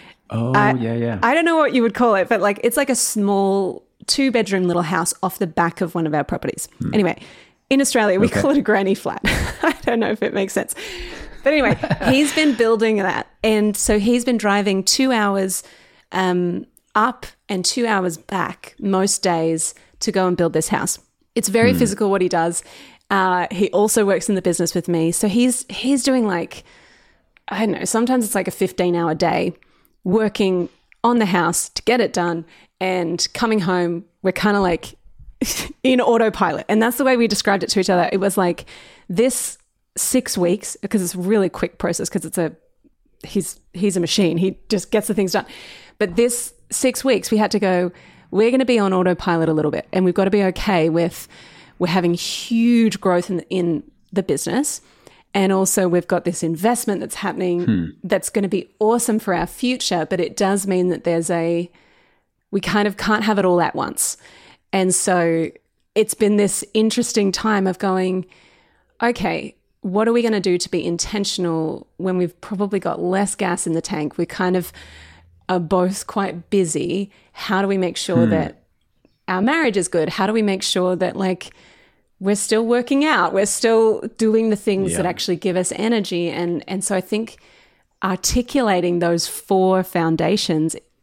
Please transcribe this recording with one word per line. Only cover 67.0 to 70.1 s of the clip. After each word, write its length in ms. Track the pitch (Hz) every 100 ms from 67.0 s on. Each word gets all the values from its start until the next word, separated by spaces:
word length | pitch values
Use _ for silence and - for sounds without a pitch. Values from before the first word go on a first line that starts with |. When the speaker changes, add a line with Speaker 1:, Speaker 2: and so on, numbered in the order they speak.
| 233 220 196
Speaker 2:
time 340 | 180 220 208 190
of 120 | 180
going, 460 | 196 185 185 185 180 _ _ _ _ _ _ _
"Okay, 540 | 233 240 - 165 - - _ _
what 240 | 190 196
are 60 | 226